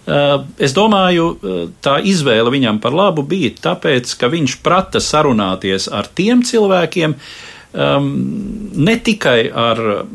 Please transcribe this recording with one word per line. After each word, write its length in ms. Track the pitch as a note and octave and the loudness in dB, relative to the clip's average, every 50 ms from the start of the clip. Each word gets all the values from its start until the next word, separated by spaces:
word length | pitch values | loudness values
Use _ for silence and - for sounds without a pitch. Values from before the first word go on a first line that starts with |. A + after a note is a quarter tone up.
| - | -6
Eh, 320 | - D3+ C#3+ C#3+ C#3+ C#3+ C3+ C3 C3+ - - | -2 0 2 2 2 2 0 -2 -6 -6 -2
es 140 | - C#3 C3 | -2 0 2
domāju, 640 | F#3+ G#3 A3 G#3 G3 F#3+ F3+ F3+ E3+ E3 E3+ - | 2 2 4 4 4 4 2 2 2 0 0 -2
eh, 320 | - - F#2+ F#2 F2 E2+ F2 - - | -4 -6 -6 -4 -4 -6 -8 -8 -4
tā 220 | - C#3 C#3 D3+ | -2 0 0 0
izvēle 480 | A3 G3 G3 E3+ C#3+ C3+ A2+ A2 A#2 B2 | 2 0 0 2 2 2 2 4 2 2
viņam 300 | C3 C#3 C3 A2 G#2+ G#2+ | 2 2 2 0 0 0
par 120 | - A#2+ | -2 0
labu 300 | C3+ F3 G3+ G3+ F3 D#3 | 0 2 2 2 2 0
bija 280 | C#3 C#3+ F3 G3 D#3 G#2+ | -2 -2 -2 -2 -2 -2
tāpēc, 680 | - - - E3 F3+ - - E3 C#3 B2 - - - - | -4 -4 -4 -4 -4 -2 0 0 0 0 -2 -4 -4 -2
ka 100 | B2+ B2 | -2 0
viņš 280 | D#3 F3 D3 B2 - - | 0 0 -2 -2 -4 -2
prata 360 | - D#3 E3+ F#3+ F#3 - - A2 | 0 0 2 2 0 0 -2 -4
sarunāties 960 | - - - D3+ D3+ C#3+ B2 G#2+ G2+ F#2 F#2+ F#2+ - G2 F#2+ F#2+ - - | -2 0 2 2 2 2 2 2 0 0 -2 -2 -2 -2 -2 -2 -4 -4
ar 140 | - G#2 G2+ - - | -6 -6 -6 -4 -4
tiem 280 | - F3+ A3 B3 B3 | -2 0 2 2 2
cilvēkiem, 720 | A#3+ - - A3+ G#3+ G3 F#3+ F3+ E3+ D#3+ - F3+ D#3+ D#3 C#3+ B2+ - - - - - - - - - - - | 2 2 2 2 2 4 2 2 0 0 -2 -2 -2 -2 -2 -4 -10 -18 -20 -20 -20 -20 -20 -20 -20 -12 -6
ehm, 1000 | - C#3+ C#3+ C#3 C#3 C#3+ C#3 C#3 C3 B2+ C3 - G#3 - - - - - G3 - | -2 0 0 0 0 0 -2 -2 -2 -4 -4 -4 -6 -8 -8 -10 -10 -10 -8 -2
ne 220 | E3+ D3 G3+ A3+ | 0 2 2 2
tikai 560 | A#3+ - A#3 G#3+ - - C#3+ B2 A2+ A2+ - - | 2 0 -2 -2 0 2 2 4 4 2 0 0
ar 500 | A#2+ A#2 A#2 A2+ A#2 A2+ A2 G2+ G2 - - - | 0 0 0 0 0 0 -2 -2 -2 -4 -8 -12